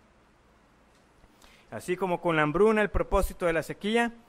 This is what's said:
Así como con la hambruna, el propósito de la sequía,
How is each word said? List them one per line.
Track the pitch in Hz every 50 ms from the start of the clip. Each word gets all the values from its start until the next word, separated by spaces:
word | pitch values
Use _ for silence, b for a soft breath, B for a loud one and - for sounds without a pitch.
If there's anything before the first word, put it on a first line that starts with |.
| _ _ _ _ _ _ _ _ _ _ _ _ _ _ _ _ _ _ _ _ _ _ _ _ - - B B B B B B B B
Así | 117 107 - - 180
como | 175 196 185 175 160
con | - 175 160
la | 156 151
hambruna, | 147 147 175 208 220 220 214
el | 214 -
propósito | - - - - - 196 180 - - - 185
de | 170 165
la | 160 143
sequía, | - 151 - - 202 220 233 233 233 233 - -